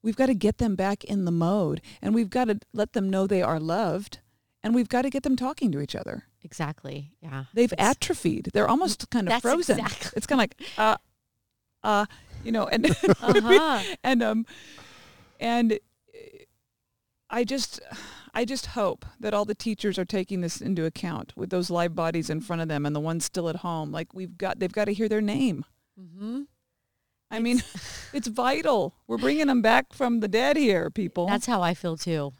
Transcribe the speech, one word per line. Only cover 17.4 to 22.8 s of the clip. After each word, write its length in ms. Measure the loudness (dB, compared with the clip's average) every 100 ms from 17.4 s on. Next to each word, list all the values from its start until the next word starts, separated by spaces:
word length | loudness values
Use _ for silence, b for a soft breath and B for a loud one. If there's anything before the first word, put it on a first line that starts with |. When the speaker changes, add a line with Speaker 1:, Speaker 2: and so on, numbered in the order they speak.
Speaker 1:
just, 360 | 0 -2 -4 -10 -16 B B B B
I 100 | -4 -2
just 220 | -4 -6
hope 380 | -2 -2 -2 -12 -8
that 140 | -2
all 100 | -2 -2
the 80 |
teachers 460 | -4 -4 -2 -2 -2
are 60 | -2
taking 340 | -4 -2 -4
this 200 | -4 -6
into 240 | -4 -2 -2
account 480 | -4 -8 -8 -10 -10
with 140 | -4
those 180 | -2 -2
live 240 | 0 -2
bodies 360 | -2 -2 -2 -4
in 100 | -6
front 200 | -6 -6
of 60 | -4
them 160 | -2